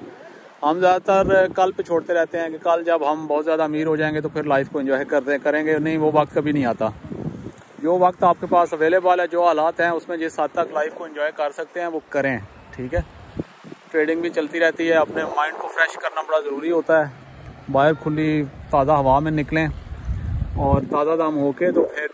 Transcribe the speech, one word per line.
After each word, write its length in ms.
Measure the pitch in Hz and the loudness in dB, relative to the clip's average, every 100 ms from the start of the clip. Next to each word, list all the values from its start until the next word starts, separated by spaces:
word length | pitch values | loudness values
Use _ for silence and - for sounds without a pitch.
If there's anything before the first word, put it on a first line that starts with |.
| - - - - - - | -8 -20 -20 -20 -20 -4
हम 160 | 147 170 | -2 2
ज़्यादातर 760 | 180 185 180 190 190 190 185 | 4 4 4 2 4 4 4
कल 180 | 170 185 | 2 0
पे 120 | 190 | 0
छोड़ते 300 | 185 170 - | -2 -2 0
रहते 240 | 175 165 170 | 0 0 -2
हैं 140 | 165 | -6
कि 60 | 156 | -4
कल 260 | 170 170 | 0 0
जब 200 | 170 165 | 2 2
हम 240 | 147 156 156 | 2 0 0
बहुत 160 | 147 | -2
ज़्यादा 200 | 156 160 | 0 0
अमीर 240 | 156 151 156 | 0 0 0
हो 100 | 156 | 0
जाएंगे 240 | 156 151 | 0 -2
तो 80 | 151 | -4
फिर 160 | 156 147 | -4 0
life 240 | 139 135 | 0 0
को 100 | 151 | -2
enjoy 260 | 135 131 139 | 0 0 0
करते, 320 | 147 131 143 | 0 0 0
करेंगे। 420 | 147 147 156 156 | 0 0 0 0
नहीं, 180 | 156 160 | 0 0
वो 140 | 151 | 2
वक्त 220 | 151 147 | 2 2
कभी 200 | 170 151 | 0 0
नहीं 120 | 147 127 | 0 0
आता। 280 | 110 110 107 - - - - 110 - - - | -2 -4 -6 -12 -10 -10 -10 -14 -18 -20 -6
जो 180 | 151 180 | 0 2
वक्त 240 | 180 185 | 2 4
आपके 240 | 185 170 180 | 2 2 2
पास 260 | 175 170 | 2 2
available 480 | 160 156 185 180 180 | 2 2 4 4 2
है, 60 | 175 | 0
जो 180 | 170 175 | 2 2
हालात 360 | 156 156 165 | 2 0 0
हैं, 100 | 170 | 0
उसमें 280 | 165 - 170 | -2 -4 -6
जिस 200 | 160 156 | -6 -2
हद 100 | 151 - | -2 -2
तक 160 | 170 156 | -4 -2
life 220 | 151 - | -4 -6
को 100 | 170 | -12
enjoy 240 | 147 151 | -6 -6
कर 200 | 160 147 | -2 -6
सकते 280 | 143 160 175 | -6 -10 -8
हैं 80 | 170 | -6
वो 140 | 160 - | -6 -6
करें, 280 | 147 139 123 95 - - - | -2 -2 -4 -8 -18 -18 -12
ठीक 180 | 127 | -6
है। 120 | 170 170 - - - - - - - - | -6 -6 -12 -14 -12 -12 -16 -20 -20 -4
ट्रेडिंग 300 | 160 156 165 | 0 0 0
भी 80 | 170 | -2
चलती 300 | 165 151 170 | -4 -4 0
रहती 280 | 165 160 165 | 0 0 2
है, 80 | 160 | 2
अपने 300 | 151 160 156 | 2 -2 -4
mind 320 | - 151 160 | -2 -2 -4
को 100 | - | -8
fresh 280 | - 160 - | -2 -2 -2
करना 260 | 165 156 | -6 -6
बड़ा 180 | 156 156 | -2 -2
ज़रूरी 300 | 147 139 156 | 0 -4 -2
होता 280 | 170 151 160 | -2 2 2
है, 140 | 147 - - - - - - | 2 -6 -20 -20 -20 -16 -2
बाहर 240 | 135 147 | 2 4
खुली 500 | 156 160 151 156 156 139 - - | 2 -2 -2 0 0 -2 -8 -2
ताज़ा 240 | 147 135 151 | 0 4 4
हवा 240 | 135 135 | 4 4
में 120 | 156 | 2
निकलें 380 | 156 143 156 156 147 - - - - - - - - | -2 -2 -2 -2 -4 -10 -10 -6 -6 -4 -4 -4 -2
और 240 | 143 139 | 2 2
ताज़ा 320 | 131 147 147 160 | 2 0 0 2
दम 200 | 160 151 | 0 2
होके 360 | 143 135 175 | 0 2 2
तो 140 | 170 156 | 2 2
फिर 220 | - 151 | -2 -8